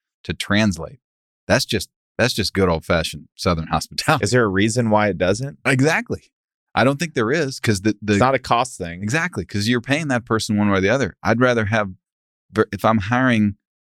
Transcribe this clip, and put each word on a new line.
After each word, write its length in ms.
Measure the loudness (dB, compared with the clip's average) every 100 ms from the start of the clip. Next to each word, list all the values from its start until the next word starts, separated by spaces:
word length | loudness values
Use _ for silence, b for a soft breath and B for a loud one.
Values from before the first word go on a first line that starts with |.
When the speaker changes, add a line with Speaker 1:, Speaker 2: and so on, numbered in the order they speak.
| _ _
Speaker 1:
to 80 | -10
translate. 640 | -8 -2 2 2 -2 -8 -14 _ _ _ _ 0
That's 160 | 0
just, 260 | 0 -4 -6 _ _ -2
that's 180 | -2
just 200 | 0 -2
good 140 | 0 2
old-fashioned 580 | 0 0 -2 -2 -8 -16
Southern 320 | -6 -2 -2 -2
<laughs> 40 |
hospitality. 520 | -4 -4 -6 -2 0
Speaker 2:
Is 80 | 2
there 140 | 2
a 40 | 2
reason 420 | 2 0 0 0
why 180 | 2 2
it 100 | 0
doesn't? 400 | 0 0 -4 -6
Speaker 1:
Exactly. 640 | -2 2 2 0 -4 -8 _ _ _ _ _
I 100 | 0
don't 140 | 2 0
think 140 | -4
there 180 | -2 0
is, 260 | 0 -2 -4
'cause 220 | -2 0
the, 140 | 0 -2
the 120 | 0
Speaker 2:
It's 60 | 2
not 140 | 4 2
a 20 |
cost 400 | 0 0 0 -6
thing. 240 | -10 -6
Speaker 1:
Exactly, 420 | -4 -4 -4 -6
'cause 220 | -6 -4 0
you're 120 | -2
paying 280 | 0 -4 -2
that 160 | -4
person 320 | -2 -2 0 0
one 140 | 2
way 80 | 2
or 20 |
the 80 | 2
other. 280 | 0 -2 -4
I'd 180 | -2 2
rather 240 | 4 2 0
have, 240 | 0 -2 -8 _ _ _ _ _
ver-, 160 | 0 0
if 120 | 0
I'm 140 | 0 0
hiring 580 | 0 0 2 4 2 -2 _ _ _